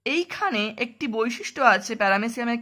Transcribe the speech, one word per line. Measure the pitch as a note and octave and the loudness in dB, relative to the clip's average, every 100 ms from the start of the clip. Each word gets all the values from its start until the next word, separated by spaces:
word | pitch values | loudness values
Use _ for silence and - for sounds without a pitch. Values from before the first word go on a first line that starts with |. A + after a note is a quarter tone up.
| - | -2
এইখানে | D#4+ F4 - G4+ A3 G#3+ G#3+ | -2 -2 -2 -2 0 -2 -4
একটি | A#3 - C#4+ | -8 -6 -4
বৈশিষ্ট্য | A3 A#3+ A#3+ - D4+ B3 | 0 -2 -2 -8 2 4
আছে | F#3+ G#3 A3 | 4 0 0
প্যারামেসিয়ামের | G3 G3 A3+ A#3 A#3 A#3 | 2 2 0 -2 -2 -2